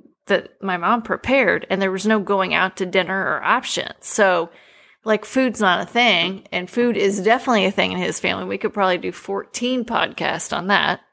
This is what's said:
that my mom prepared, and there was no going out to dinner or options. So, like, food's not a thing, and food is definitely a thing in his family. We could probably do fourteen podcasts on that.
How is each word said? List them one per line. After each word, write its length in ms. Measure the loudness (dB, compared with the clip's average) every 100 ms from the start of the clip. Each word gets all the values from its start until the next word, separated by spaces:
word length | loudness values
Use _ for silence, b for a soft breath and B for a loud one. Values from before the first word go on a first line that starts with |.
| _ _ -2
that 360 | 0 -2 -10
my 160 | -6 -2
mom 260 | 0 0
prepared, 640 | 0 -4 0 2 4 0 0
and 100 | 0
there 100 | 0
was 140 | 0 2
no 120 | 2
going 340 | 2 0 0 0
out 220 | 0 -2
to 80 | -2
dinner 300 | 0 0 -2 -2 -2
or 80 |
options. 500 | 0 0 0 -6 -6 -8 -6
So, 420 | 2 4 4 0 b b b b b -2
like, 180 | -2
food's 380 | 0 0 2 2
not 200 | 2 2
a 40 | 0
thing, 600 | 2 2 2 0 -4 -8
and 160 | -8 -6
food 280 | 0 0 2
is 240 | 0 2
definitely 440 | 2 2 4 2 2
a 60 |
thing 200 | 0 -2
in 80 | 0
his 200 | -2 -2
family. 260 | -2 -4 -4
We 120 | -4
could 160 | -4
probably 240 | 0 0 0
do 140 | -4
fourteen 760 | -10 -8 -8 -6 -6 -2 -2 -2
podcasts 680 | -2 -2 -2 -4 -2 -4 -4
on 120 | 0
that. 340 | 2 2 -2 _